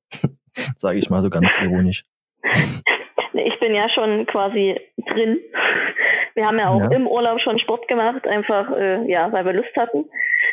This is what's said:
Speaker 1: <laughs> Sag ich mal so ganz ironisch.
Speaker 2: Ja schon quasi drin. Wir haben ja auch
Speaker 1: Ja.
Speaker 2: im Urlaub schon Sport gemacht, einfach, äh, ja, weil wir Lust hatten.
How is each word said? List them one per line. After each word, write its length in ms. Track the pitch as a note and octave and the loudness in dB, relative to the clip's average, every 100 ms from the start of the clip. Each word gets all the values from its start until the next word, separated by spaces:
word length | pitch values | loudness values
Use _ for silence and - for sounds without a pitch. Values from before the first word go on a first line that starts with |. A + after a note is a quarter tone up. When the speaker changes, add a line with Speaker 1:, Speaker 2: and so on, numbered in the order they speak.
| - | -12
Speaker 1:
<laughs> 640 | - D3 - _ - F#3 B2 | -6 -6 -6 _ -8 -8 -4
Sag 200 | F#2+ F#2+ | -2 0
ich 120 | - | 0
mal 140 | F#2+ | 2
so 60 | G2 | 2
ganz 260 | F2+ F2+ - | 2 2 2
ironisch. 440 | F#2+ F2+ F#2 F#2 - _ _ _ - - - - - - - - - - D3+ - A3+ G#3 | 2 2 2 0 -8 _ _ _ 0 2 2 0 -2 -2 -4 -6 -4 -2 -2 0 0 2
Speaker 2:
Ja 140 | A3 | 2
schon 360 | - A3 G#3+ A3 | 0 0 0 0
quasi 540 | G#3+ G3 G#3+ F#3+ F#3 - - - | -2 0 0 0 0 -6 -12 -4
drin. 320 | G#3+ A3+ A#3+ - - - - - - - - - - | 0 0 0 -2 -4 -2 0 -2 -2 0 0 -2 -2
Wir 100 | G#3+ | 0
haben 140 | A3 | 2
ja 100 | G3 | 2
auch 120 | G3 | 2
Speaker 1:
Ja. 100 | G#3 | 2
Speaker 2:
im 160 | C4 B3 | 2 2
Urlaub 320 | A#3+ A#3 A3+ | 2 0 0
schon 180 | - A3+ | 0 0
Sport 280 | - A#3+ A#3 | 0 -4 -2
gemacht, 380 | A#3+ A3 C4 - | 0 0 0 -2
einfach, 440 | G#3 G#3 G#3 G3 | -2 0 0 0
äh, 380 | - G3 F#3+ A#3 | -2 0 0 0
ja, 200 | F3 E3+ | 0 0
weil 140 | G3 F#3 | 0 0
wir 80 | |
Lust 220 | F#3 B3 - | 0 -2 -2
hatten. 300 | C#3+ C#3+ D#3 - - - - | -2 -2 -4 -4 -2 0 0